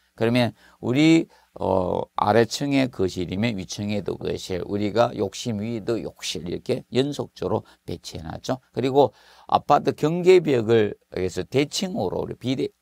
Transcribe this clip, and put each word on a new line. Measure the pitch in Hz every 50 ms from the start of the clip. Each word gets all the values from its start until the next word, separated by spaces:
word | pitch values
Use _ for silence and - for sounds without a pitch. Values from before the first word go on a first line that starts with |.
| _ _ _
그러면 | - 113 113 120 127 120 110 - _ _ - _ _
우리, | - 107 123 139 151 160 160 165 - - _ _ _ _ - -
어, | 92 92 95 95 90 90 90 90 - - _
아래층에 | - - 104 104 113 120 107 - - 151 143 139 139 135 127
거실이면 | - - 123 120 - 92 90 80 90 92 107 120 110 95
위층에도 | 90 - - - 104 104 104 101 85 87 87 -
거실, | - 82 85 87 - - 95 87 85
우리가 | 87 98 101 104 104 95 107 120 120 127 110
욕실 | 104 95 - - - 127 113 101
위에도 | 104 117 117 113 92 117 117 107
욕실 | 71 - - - - - - 85 78 87
이렇게 | 87 85 - - 127 131 - _ -
연속적으로 | 120 135 147 143 - 117 - _ - - 90 101 110 - _ _ _ _
배치해놨죠. | - 90 82 - - - - 78 78 - - - - 127 127 _ _
그리고 | _ - 120 135 127 143 139 127 - _ _ - - - - -
아파트 | - - - - 147 143 - 147 -
경계벽을 | - - 151 165 180 175 180 185 185 165 156 139 120 110 104 117 113 107 101 - - _ _ - -
여기서 | 92 92 85 92 87
대칭으로 | - - 127 151 139 - - - 185 185 226 107 90 - 87
우리 | 87 - 85
비대-, | - - 123 135 131 143 - - _